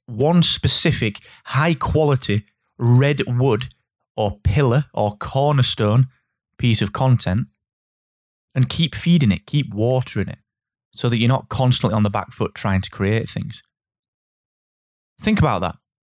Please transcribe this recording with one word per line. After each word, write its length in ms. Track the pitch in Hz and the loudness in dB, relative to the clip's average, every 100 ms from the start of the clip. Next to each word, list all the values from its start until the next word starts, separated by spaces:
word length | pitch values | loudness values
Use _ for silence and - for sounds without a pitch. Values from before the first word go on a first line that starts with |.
| - | -10
one 340 | 110 147 175 | -2 2 4
specific 760 | 160 - 143 - 170 - 110 - - - - | 2 2 0 2 2 0 -2 -4 -14 -20 -6
high-quality 1000 | 131 165 165 - 151 151 131 - 104 - _ _ - | -2 0 0 0 0 2 0 0 -4 -4 _ _ -4
redwood 920 | 120 123 143 139 123 120 135 107 - - _ _ _ - | 2 4 4 0 -2 0 0 0 -4 -16 _ _ _ -4
or 240 | 104 - | -4 -2
pillar 420 | - 98 131 127 - | 0 2 2 2 0
or 220 | - 104 104 | -2 -4 -4
cornerstone 920 | - 135 143 143 120 - 104 117 131 _ _ _ _ - | -6 -2 0 2 0 0 2 2 2 _ _ _ _ -4
piece 240 | 120 110 | 0 0
of 120 | 101 | -2
content 540 | - 131 120 - 98 - _ _ _ _ _ _ _ _ _ _ - | 0 2 2 0 -2 -4 _ _ _ _ _ _ _ _ _ _ -2
and 140 | 123 | -2
keep 260 | - 165 - | 0 -2 -2
feeding 360 | 170 170 117 | 2 4 4
it, 140 | 90 - | 0 -2
keep 280 | 147 123 | -4 -4
watering 540 | 104 117 127 127 110 92 | -2 0 0 -2 -4 -6
it, 120 | - _ _ _ _ _ | -8 _ _ _ _ _
so 160 | - 123 | -4 -2
that 100 | 117 | 2
you're 120 | 117 | 2
not 180 | 131 - | 0 -2
constantly 460 | - 127 - 127 110 | -2 0 2 0 0
on 80 | |
the 60 | 104 | 0
back 220 | 101 - | -2 -6
foot 240 | - 101 - | -6 -8 -6
trying 260 | 107 92 | -2 -2
to 80 | - | -4
create 400 | - 98 110 - | -4 -2 -2 -4
things. 320 | - - - - _ _ _ _ _ _ _ _ _ _ _ _ _ _ - | -8 -10 -14 -20 _ _ _ _ _ _ _ _ _ _ _ _ _ _ -6
Think 180 | 214 208 | 0 2
about 200 | 156 95 | 2 0
that. 160 | 87 - _ _ _ | -4 -8 _ _ _